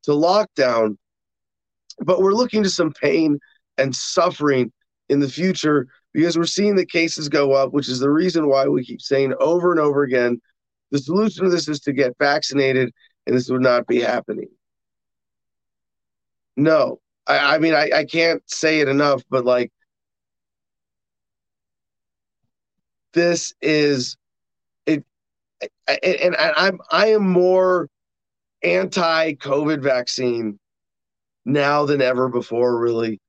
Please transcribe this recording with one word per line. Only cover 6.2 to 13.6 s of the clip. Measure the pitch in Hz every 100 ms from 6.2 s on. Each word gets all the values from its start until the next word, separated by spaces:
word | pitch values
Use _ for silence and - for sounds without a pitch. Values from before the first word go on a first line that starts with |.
| 170 165
we're |
seeing | 165 - 202 196
the | 175
cases | 170 165 - 147
go | 151 143
up, | 135 135
which | 143 127
is | 127
the | 139
reason | 151 180 165 151
why | 135 139
we | 143
keep | 123 123
saying | - 139 135 -
over | 147 175 175
and | 170
over | 147 139
again, | 135 123 120 120 _ _ _ _ _
the | 139
solution | 131 185 220 -
to | 185
this | 175 147
is | 147
to | -
get | 135 127 120
vaccinated | 143 147 - 143 135 131 127 _ _ _ -
and | 127
this | 123
would | 127